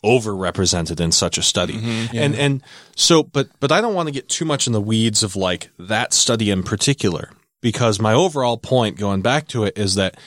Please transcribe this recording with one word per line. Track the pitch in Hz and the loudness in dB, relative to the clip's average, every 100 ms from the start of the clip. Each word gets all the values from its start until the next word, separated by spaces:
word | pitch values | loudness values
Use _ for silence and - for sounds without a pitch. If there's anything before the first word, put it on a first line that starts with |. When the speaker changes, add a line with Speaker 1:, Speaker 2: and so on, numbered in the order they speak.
Speaker 1:
overrepresented | 104 123 110 98 92 92 92 90 82 82 | 2 2 2 -4 -2 0 0 0 -2 -2
in | 82 | 0
such | - 87 - | 0 0 -2
a | |
study. | - - 87 | 0 0 -2
Speaker 2:
Mm-hmm. | 95 117 113 117 120 | -2 -4 -4 -4 -2
Speaker 3:
Yeah. | |
Speaker 1:
And, | 143 | 0
and | 127 143 139 - - - | 2 0 0 -6 -20 -12
so, | - - 165 | 0 4 4
but, | - 143 135 - | 2 -2 -4 -2
but | - | 0
I | 160 | 2
don't | 233 | 0
wanna | 190 160 | -2 -4
get | 139 - | -6 -6
too | - | -4
much | 160 143 - | -2 -2 0
in | |
the | 110 | 0
weeds | 104 110 113 107 | 0 2 2 0
of, | 104 98 | -2 -2
like, | 92 90 - - | -2 -2 -8 -14
that | 90 110 - | -4 -2 0
study | - - 113 104 | 0 2 2 2
in | 95 | 0
particular, | 90 104 - 139 104 80 - - _ _ | 0 -2 0 0 0 -2 -8 -16 _ _
because | 120 110 120 101 | -4 0 0 2
my | 110 | 2
overall | 117 180 143 123 117 | 4 2 0 -2 -2
point, | - 131 107 87 | 0 0 0 -2
going | 104 95 | -2 0
back | 110 143 151 | 0 0 -2
to | 123 | -4
it, | 104 107 | -2 -2
is | 98 98 | -2 0
that | 95 - | -2 -4